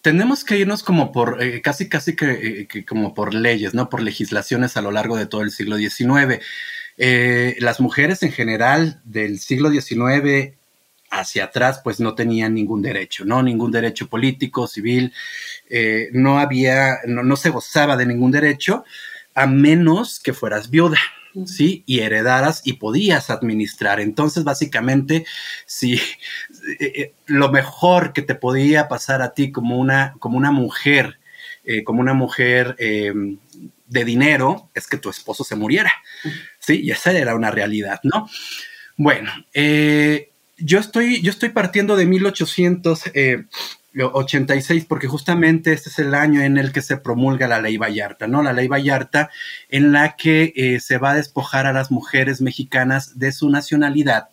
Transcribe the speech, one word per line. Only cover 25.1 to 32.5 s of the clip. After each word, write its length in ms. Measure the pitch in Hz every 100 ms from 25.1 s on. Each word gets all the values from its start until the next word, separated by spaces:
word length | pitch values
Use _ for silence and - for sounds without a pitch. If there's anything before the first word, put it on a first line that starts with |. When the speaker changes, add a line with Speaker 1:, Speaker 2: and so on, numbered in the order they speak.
| 160 160 - - - -
Speaker 1:
si, 280 | - 123
eh, 60 | 123 - - - - - - - -
eh, 340 | 143 139 139 _ -
lo 240 | 143 139
mejor 640 | 135 135 - 180 180 165
que 100 | 143
te 120 | 147
podía 540 | 131 123 135 139 151 143
pasar 340 | 123 - 135
a 100 | 127
ti 200 | - 135
como 260 | 135 120 123
una, 360 | 131 135 135 -
como 180 | 120 123
una 140 | 139
mujer, 680 | 143 120 - 143 143 117 - _ - - -
eh, 200 | - 113
como 160 | 107 117
una 140 | 127
mujer, 600 | 135 123 - 123